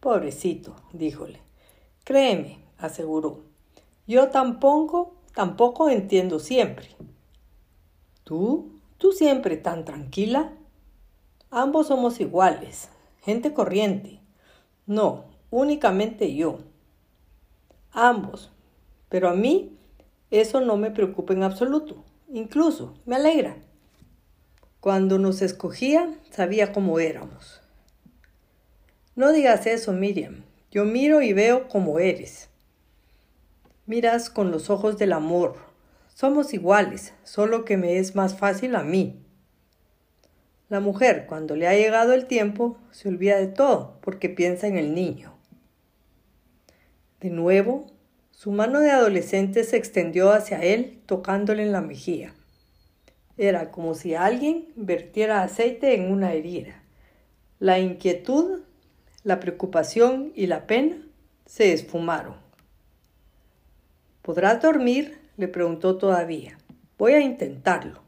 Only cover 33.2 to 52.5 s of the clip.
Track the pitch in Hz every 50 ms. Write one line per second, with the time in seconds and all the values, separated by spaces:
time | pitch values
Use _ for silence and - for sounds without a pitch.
33.2 | _ _ _ _ _ _ _ _ _ _ _ _ _ - 220 233 233 233 226 233
34.2 | 233 - - - 202 185 170 156 - - 208 196 202 214 208 202 220 196 175 160
35.2 | 156 156 170 175 175 - - - - - _ _ _ _ _ _ _ _ _ -
36.2 | - 269 285 294 285 294 - 196 170 175 196 208 202 196 - - - - - _
37.2 | _ - - - 208 220 226 226 226 - 208 190 180 175 175 185 190 190 190 202
38.2 | 190 185 190 - - 202 196 196 254 254 247 196 147 147 170 190 180 - - -
39.2 | - _ _ _ _ _ _ _ _ _ _ _ _ _ _ _ _ _ _ _
40.2 | _ _ _ _ _ _ _ _ _ _ 208 196 196 202 196 196 254 254 196 151
41.2 | - - 160 156 156 151 151 151 170 175 190 208 214 220 214 226 233 233 254 262
42.2 | 254 254 254 233 214 208 208 - 240 240 233 - - _ _ - - 202 185 175
43.2 | 180 196 202 196 196 190 190 - 269 285 240 160 - - - - - - 190 -
44.2 | - 180 185 - 175 175 180 180 - 208 196 180 156 147 156 170 185 165 131 -
45.2 | - - - _ _ _ - _ _ _ _ _ _ _ _ _ _ _ _ _
46.2 | _ _ _ _ _ _ _ _ _ _ _ _ _ _ _ _ _ _ _ _
47.2 | - 185 170 165 165 175 190 196 202 226 254 285 302 - _ _ _ _ _ _
48.2 | _ _ _ _ - 208 202 202 214 233 262 285 302 302 285 269 240 214 196 180
49.2 | 165 - - 190 190 196 196 233 226 226 - 233 - - - 202 175 170 160 180
50.2 | 185 196 208 214 208 - 196 160 170 175 202 226 254 254 - - _ - 196 185
51.2 | 190 - 190 196 208 202 214 214 214 208 202 185 160 156 147 131 - - 175 147
52.2 | 101 95 - _ _ _